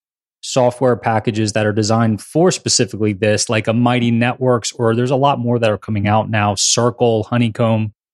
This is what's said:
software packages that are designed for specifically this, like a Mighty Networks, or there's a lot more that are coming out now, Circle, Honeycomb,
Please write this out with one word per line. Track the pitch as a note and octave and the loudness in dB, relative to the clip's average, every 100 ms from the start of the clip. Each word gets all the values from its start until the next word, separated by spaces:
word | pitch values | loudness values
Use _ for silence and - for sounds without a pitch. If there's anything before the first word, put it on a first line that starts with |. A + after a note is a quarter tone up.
| _ _ _ _ | _ _ _ _
software | - - B2 - C3 A#2 | -4 0 0 2 0 0
packages | A#2+ A2 A2 G#2+ A2 | 0 -2 -2 -2 -2
that | G#2+ G#2+ | -2 -2
are | |
designed | G#2 G#2 A2+ A2+ G#2 | 0 0 0 0 -2
for | - D3+ F3+ | -4 0 0
specifically | - - - A#2 G2 G#2+ | 0 -2 -2 -2 -2 -4
this, | G2 G#2+ G#2 - | 0 0 0 0
like | A2 A2 | -2 0
a | |
Mighty | A2+ A#2+ B2 A#2 | 0 2 2 2
Networks, | A#2 A#2+ B2 B2+ A#2+ - | 2 0 -2 0 0 -2
or | - A2+ A2+ | -2 0 0
there's | B2 | 0
a | C3+ | 0
lot | C#3 C3+ | 0 0
more | A#2+ A#2+ | 0 0
that | A2+ | 0
are | G2+ | -2
coming | - G#2+ G2+ | -4 -2 2
out | A2 G2+ | 0 0
now, | G#2+ G#2 | 0 0
Circle, | G2 - - A#2+ A#2 A#2+ A2+ | 0 -2 2 0 2 2 2
Honeycomb, | G#2+ A#2+ A#2 G#2 A#2 A2+ G#2+ - _ | 0 0 0 0 0 0 -2 -8 _